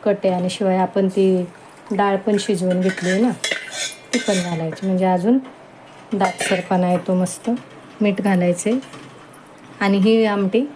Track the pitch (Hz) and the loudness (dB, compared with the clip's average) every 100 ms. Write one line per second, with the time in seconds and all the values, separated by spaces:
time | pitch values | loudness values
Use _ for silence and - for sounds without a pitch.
0 | 214 196 196 180 180 - 196 185 185 196 | 0 0 0 0 -2 0 0 2 0 0
1 | 190 190 190 185 175 - - - - 202 | 0 2 2 2 -2 -10 -20 -20 -6 0
2 | 302 240 214 208 - 190 185 180 185 190 | 0 0 0 -2 0 -2 0 0 0 0
3 | 180 190 240 190 - - - - - - | -2 2 0 0 -6 -6 -8 -10 -10 -10
4 | - 247 - 190 175 165 160 - 190 185 | -6 -4 0 -2 -2 -4 -4 -4 -2 0
5 | 185 180 196 262 262 - - - - - | 2 2 2 2 0 -18 -20 -20 -20 -20
6 | - 202 190 - - 190 180 185 180 180 | -8 -2 -2 -2 -2 -2 0 0 2 0
7 | - 185 180 - - 247 - - - - | 0 0 -2 -4 -4 -4 -6 -20 -20 -2
8 | 208 196 196 185 175 175 208 254 - - | 0 0 0 2 2 0 -2 -2 -4 -18
9 | - - - - - - - - 196 196 | -20 -20 -20 -20 -20 -20 -20 -4 0 4
10 | 202 226 220 202 196 220 285 | 4 4 2 2 0 0 -2